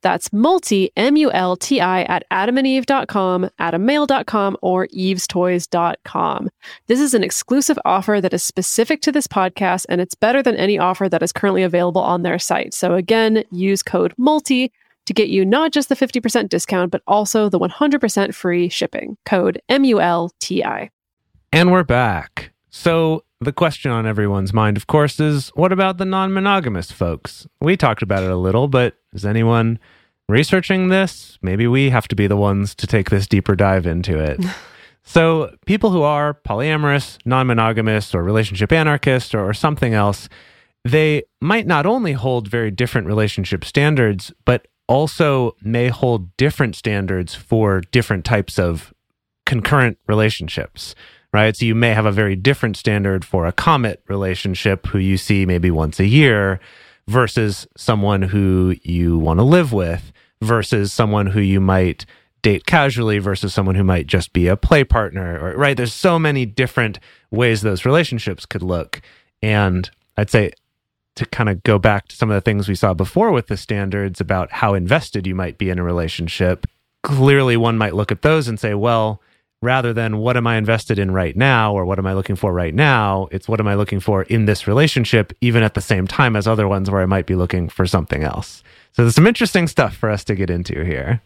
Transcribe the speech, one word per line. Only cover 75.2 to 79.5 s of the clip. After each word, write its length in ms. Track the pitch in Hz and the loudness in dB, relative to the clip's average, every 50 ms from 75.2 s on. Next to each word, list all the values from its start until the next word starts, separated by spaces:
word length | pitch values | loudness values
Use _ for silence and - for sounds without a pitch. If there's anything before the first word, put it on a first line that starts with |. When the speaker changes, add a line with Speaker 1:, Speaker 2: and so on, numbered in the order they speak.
| 92 | -4
Speaker 2:
you 80 | 95 92 | -4 -4
might 220 | 92 92 85 - | -4 -4 -6 -6
be 140 | _ 101 92 | _ -4 -4
in 80 | 90 90 | -2 -2
a 40 | 90 | -2
relationship, 840 | 87 87 87 85 80 - - 85 82 - - 95 90 90 - - - _ _ _ _ _ _ _ | -2 -2 -2 -4 -4 -6 -6 -8 -8 -4 0 0 0 0 -2 -4 -14 _ _ _ _ _ _ _
clearly 540 | - 143 135 131 139 139 139 135 127 120 | -2 0 4 4 6 6 4 4 2 2
one 220 | 117 117 117 113 113 | 2 2 2 2 0
might 160 | 110 104 87 | 0 0 0
look 180 | 98 104 - 104 | -2 -2 -2 -4
at 80 | - | 0
those 260 | - 151 160 160 143 | 2 2 2 2 0
and 140 | 117 113 104 | -2 -6 -4
say, 140 | - 110 104 | -4 -4 -2
well, 480 | 101 101 120 117 113 110 107 107 - _ _ _ _ _ _ | -2 0 0 2 2 0 -2 -4 -6 _ _ _ _ _ _